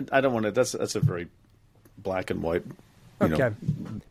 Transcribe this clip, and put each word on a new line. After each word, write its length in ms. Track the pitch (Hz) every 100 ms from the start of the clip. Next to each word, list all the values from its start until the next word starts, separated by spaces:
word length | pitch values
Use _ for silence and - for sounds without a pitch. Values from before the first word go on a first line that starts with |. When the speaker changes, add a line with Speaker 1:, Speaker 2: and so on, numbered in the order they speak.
| 135
Speaker 1:
I 80 | 135
don't 120 | 135
wanna, 160 | 117 107
that's, 200 | 101 123
that's 220 | - 104
a 60 | 107
very 280 | - 87 87 - _ _ _ _ - -
black 320 | 98 92 92
and 120 | 92
white, 200 | 82 87 - - - - - -
you 80 | 190
know, 60 |
Speaker 2:
Okay. 200 | 78 127 107 - 147 - 110 -